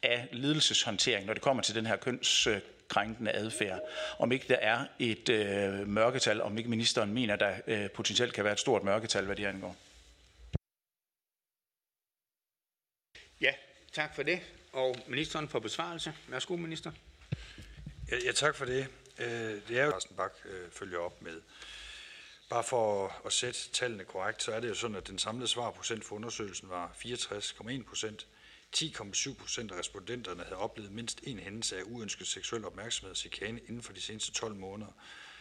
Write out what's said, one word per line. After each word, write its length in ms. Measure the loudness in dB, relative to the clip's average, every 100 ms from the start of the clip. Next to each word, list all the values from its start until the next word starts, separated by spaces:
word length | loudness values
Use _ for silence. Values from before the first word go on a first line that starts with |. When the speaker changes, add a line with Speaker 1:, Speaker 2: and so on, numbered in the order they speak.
Speaker 1:
af 240 | 2 2 0
ledelseshåndtering, 920 | -2 2 6 6 6 2 2 4 4 2
når 80 |
det 80 | 2
kommer 220 | 4 4
til 120 | 4 2
den 100 | 2
her 100 | 2
kønskrænkende 1400 | 0 0 4 6 6 4 0 -16 0 2 2 0 0
adfærd. 500 | 2 0 0 0 0 -6 -6 -6 2
Om 120 | 2
ikke 140 | 2 4
der 60 | 4
er 300 | 6 2 0 0
et, 300 | 0 0 4
øh, 580 | 4 6 4 2 2 2
mørketal, 540 | 6 6 6 2 4
om 160 | 2 0
ikke 120 | 0
ministeren 440 | 4 4 4 2
mener, 220 | 2 2 4
der, 180 | 4 2 0
øh, 240 | 0 0
potentielt 420 | 0 2 4 4
kan 100 | 4
være 100 | 4
et 60 | 4
stort 240 | 6 6
mørketal, 420 | 6 2 4 2 2
hvad 100 | 0
det 100 | 0
angår. 300 | -2 -6 -10 -18 -20 -20 -20 -20 -20 -2 -2 _ _ _ _ _ _ _ _ _ _ _ _ _ _ _ _ _ _ _ _ _ _ _ _ _ -20 -20 2
Speaker 2:
Ja, 100 | 2 2 -6 -20 -10
tak 220 | -2 -2 0
for 80 |
det. 160 | 0 0 0 -18 -8
Og 220 | 0 2 2 -2
ministeren 400 | -2 0 -2 -2
for 120 | -2
besvarelse. 540 | -2 -2 -4 -4 -6 -8 -8
Værsgo, 280 | -6 -4 -4
minister. 360 | -4 -6 -8 -12 -18 -20 -8 -8 -8 -16 -16 -14 -14 -10 -2
Speaker 3:
Ja, 40 | 0 2
ja, 60 |
tak 240 | 4 2 2
for 100 | 0
det. 220 | 0 -2 -8 -20 -6
Øh, 80 | -4 -2 -2 -4 -2
det 120 | 2
er 60 | 4
jo, 60 |
Carsten 240 | 2 -4 -2
Bach, 200 | -4 -4 -12
øh, 260 | -10 -10
følger 280 | -10 -6 -2
op 220 | -4 -6
med. 200 | -12 -12 -14 -18 -14 -14 -14 -14 -16 -18 -18 -20 -2
Bare 140 | 0
for 520 | 2 4 4 4 0 -4 0
at 80 |
sætte 380 | 0 0 -4 -2
tallene 300 | 0 0 -4
korrekt, 400 | -6 -4 -2 -2
så 80 | -2
er 80 | -2
det 100 | -2
jo 40 |
sådan, 220 | -2 -2 -4
at 120 | -6
den 120 | -4
samlede 280 | -2 -2 0
svarprocent 580 | 0 0 -2 -4 -4 -4
for 100 | -8
undersøgelsen 540 | -6 -6 -6 -6 -6
var 220 | -6 -6 -8
fireogtres 540 | -8 -4 -4 -4 -6
komma 200 | -8 -6
en 120 | -6
procent. 440 | -6 -6 -4 -6 -16 -18 -20 -20 -2
Ti 180 | -2 0
komma 240 | -4 -4
syv 220 | -2 -2 -4
procent 360 | -6 -4 -4
af 80 | -6
respondenterne 640 | -6 -6 -6 -6 -6 -8
havde 140 | -8 -4
oplevet 340 | -4 -4 -10
mindst 280 | -8 -6 -6
en 160 | -8 -8
hændelse 380 | -8 -4 -4 -4
af 40 | -6
uønsket 420 | -8 -6 -6 -6
seksuel 380 | -6 -4 -4 -4
opmærksomhed 460 | -8 -6 -6 -4
og 60 | -8
chikane 420 | -6 -6 -6 -6 -8
inden 140 | -10
for 120 | -10
de 80 | -10
seneste 300 | -8 -6 -4
tolv 240 | -4 -4 -6
måneder. 360 | -10 -10 -12 -14 -18 -18 -18 -18